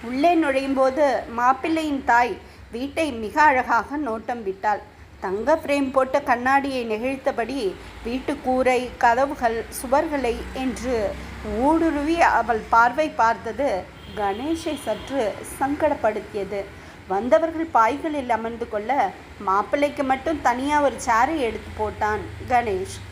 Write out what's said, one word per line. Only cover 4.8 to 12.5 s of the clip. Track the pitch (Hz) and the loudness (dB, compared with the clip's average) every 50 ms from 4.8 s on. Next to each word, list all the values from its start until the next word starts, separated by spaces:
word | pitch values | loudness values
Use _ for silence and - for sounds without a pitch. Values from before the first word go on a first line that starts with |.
| - - - - - - - - | -6 -14 -20 -20 -20 -20 -14 -8
தங்க | - 196 185 208 226 262 320 320 - | -6 -4 -4 -2 2 2 2 2 2
ஃப்ரேம் | - 285 285 277 262 | 0 0 0 0 2
போட்ட | - 269 262 262 262 285 | 2 2 2 2 0 -2
கண்ணாடியை | 285 285 240 233 247 262 269 277 269 277 262 254 233 233 | 2 2 0 2 2 2 2 2 2 0 -4 -4 -2 -2
நெகிழ்த்தபடி | 214 214 240 262 277 269 - 277 269 - 226 220 269 277 220 185 170 - - - - - - | -4 -2 -2 -4 -4 -2 -2 -2 -2 -2 -4 -4 -4 -2 -2 -4 -4 -6 -14 -16 -16 -10 -8
வீட்டு | 226 240 262 254 - 294 277 - | -6 -6 -4 -4 -4 -6 -4 -2
கூரை, | 254 254 254 254 247 254 247 254 233 - - | 0 2 4 4 4 4 2 0 -4 -2 4
கதவுகள், | 254 240 233 247 269 277 294 - 254 233 226 226 - - | 4 4 6 4 2 0 0 -2 -2 -2 0 -2 -6 -8
சுவர்களை | - - - 240 254 294 330 320 294 277 254 233 233 240 - - | -10 -10 -2 2 2 2 2 0 -2 -2 -2 -2 -4 -4 -8 -10
என்று | - 269 262 262 214 - 220 254 247 226 202 - - - - - - - - 214 208 214 | -8 -4 -4 -4 -4 -4 -4 -2 -2 0 -2 -2 -4 -8 -12 -14 -14 -10 -8 -6 -2 2
ஊடுருவி | 254 285 320 330 330 330 285 294 285 311 339 339 | 2 4 4 4 2 2 0 0 0 0 2 4
அவள் | 311 - - 233 226 220 | 4 4 4 2 2 0